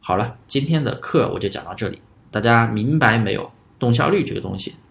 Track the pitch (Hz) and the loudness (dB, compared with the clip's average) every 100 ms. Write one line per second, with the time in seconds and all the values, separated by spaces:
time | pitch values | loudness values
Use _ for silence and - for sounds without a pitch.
0 | - 92 113 - _ 139 143 160 127 120 | -2 -2 -2 -8 _ -4 0 0 -2 -6
1 | - 160 - 92 101 - - 92 98 - | -2 0 0 -2 -6 -6 -12 -8 -8 -8
2 | _ _ _ - 113 117 117 107 117 156 | _ _ _ -2 4 4 4 0 0 4
3 | 123 113 104 - - _ _ _ 120 117 | 4 4 0 -2 -6 _ _ _ 0 2
4 | 147 196 147 104 95 98 - - _ | 4 2 0 -4 -6 -8 -8 -14 _